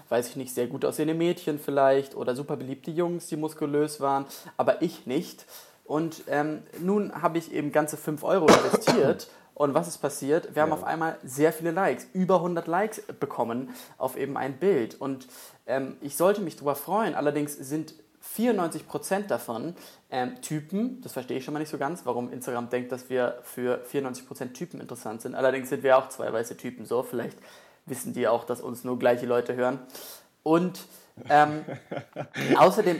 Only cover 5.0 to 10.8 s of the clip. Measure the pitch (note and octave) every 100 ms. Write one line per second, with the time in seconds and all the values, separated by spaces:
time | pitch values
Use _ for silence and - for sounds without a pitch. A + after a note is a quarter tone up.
5 | - C3+ F#3 - - - - _ - D3
6 | E3 D3+ - C#3+ D3+ D3+ - - F3 G#3
7 | F#3+ - E3+ E3 E3 - D3 D3+ D3+ D3+
8 | - D3+ - F#3 D#3+ D#3+ - G#3 - B3
9 | C#3 F3 - - - - C#3+ C3+ F3 -
10 | C#3+ - C3+ D#3+ - D3 D#3 D#3